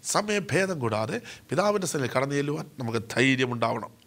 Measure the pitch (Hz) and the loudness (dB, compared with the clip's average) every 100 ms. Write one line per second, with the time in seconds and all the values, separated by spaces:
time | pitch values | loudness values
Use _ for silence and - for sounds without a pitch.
0 | - 165 208 208 170 147 190 170 117 107 | -2 -2 2 -2 2 0 0 0 0 0
1 | 135 226 - - - 139 208 208 165 156 | -2 -4 -8 -16 -6 0 2 0 -2 -2
2 | 120 127 135 143 143 156 - - 117 113 | 0 0 0 0 -2 -4 -8 -6 -2 -2
3 | 113 - 135 131 127 120 117 117 - - | 0 4 4 4 2 2 0 0 -6 -14